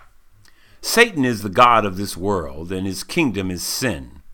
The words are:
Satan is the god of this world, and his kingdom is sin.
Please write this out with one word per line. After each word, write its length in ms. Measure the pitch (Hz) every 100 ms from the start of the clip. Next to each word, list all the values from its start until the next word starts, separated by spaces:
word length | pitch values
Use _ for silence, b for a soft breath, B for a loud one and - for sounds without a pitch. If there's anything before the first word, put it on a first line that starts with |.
| - _ _ _ b b b b
Satan 420 | - 220 240 165 127
is 180 | 107
the 60 | 101
god 360 | 90 123 113 101
of 100 | 92
this 220 | 101 85
world, 540 | 98 95 73 73 85
and 160 | 92 95
his 160 | 90
kingdom 480 | - 175 143 98 92
is 100 | 85
sin. 600 | - - 131 76 64 - -